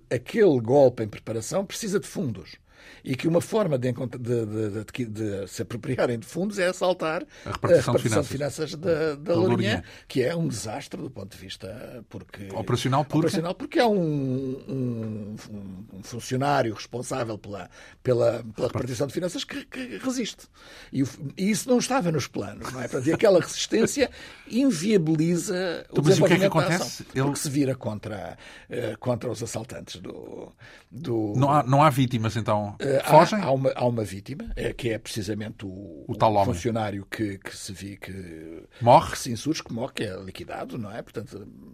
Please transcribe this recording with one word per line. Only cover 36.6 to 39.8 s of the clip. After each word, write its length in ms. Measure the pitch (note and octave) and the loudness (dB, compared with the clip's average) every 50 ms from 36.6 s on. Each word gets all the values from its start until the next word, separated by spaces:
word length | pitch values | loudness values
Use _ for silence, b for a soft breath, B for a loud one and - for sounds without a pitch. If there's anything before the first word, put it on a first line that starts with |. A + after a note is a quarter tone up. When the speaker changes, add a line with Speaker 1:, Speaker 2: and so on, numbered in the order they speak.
| - B2 A2+ A2+ G#2+ G#2 G2+ G2+ F#2+ - | -2 -2 -2 0 -2 -2 -4 -8 -8 -10
Speaker 1:
que, 280 | - - A2 G2+ G2 | -6 -4 -4 -4 -4
que 180 | F#2+ - - - | -8 -12 -14 -14
se 160 | - - - | -12 -12 -12
vi 260 | F#2+ E2+ F#2+ G2 G2+ | -12 -10 -12 -14 -12
que 640 | - - - F#2+ G2 F2+ F2 E2 D#2 D#2+ D#2+ E2 E2 - _ b b | -14 -14 -14 -12 -12 -12 -14 -14 -14 -14 -14 -16 -16 -18 _ b b
Speaker 2:
Morre? 300 | A2+ A#2 B2+ D#3+ - - | 6 8 8 8 8 4
Speaker 1:
que 60 | - - | -6 -6
se 120 | - - | -6 -6
insurge, 320 | A#2 G#2+ - C#3+ D#3 - - | -6 -4 -2 -2 -4 -4 -4
que 80 | - C3+ | -8 -8
morre, 200 | A2+ | -6